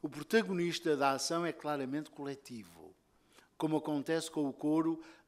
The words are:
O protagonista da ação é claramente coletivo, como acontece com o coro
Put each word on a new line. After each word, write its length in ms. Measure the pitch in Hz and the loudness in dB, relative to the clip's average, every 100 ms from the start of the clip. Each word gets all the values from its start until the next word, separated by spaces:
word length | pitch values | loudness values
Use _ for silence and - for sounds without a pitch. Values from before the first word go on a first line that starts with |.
O 80 | 160 | -6
protagonista 880 | 143 147 226 185 185 170 160 165 147 | -6 2 4 4 0 0 0 2 4
da 140 | 139 | 4
ação 340 | 135 - 165 | 2 0 0
é 80 | 170 | 0
claramente 600 | 151 147 147 131 143 151 | -2 -4 -2 -2 -4 -6
coletivo, 840 | - 139 135 - 120 90 82 80 - _ _ _ - _ _ | -8 -8 -8 -10 -14 -14 -18 -20 -20 _ _ _ -20 _ _
como 180 | 160 156 | 2 2
acontece 520 | 151 147 139 165 160 | 0 -2 0 0 0
com 180 | - 143 | -2 -2
o 40 | |
coro 480 | 127 151 156 160 165 - - | 0 2 4 4 0 -8 -20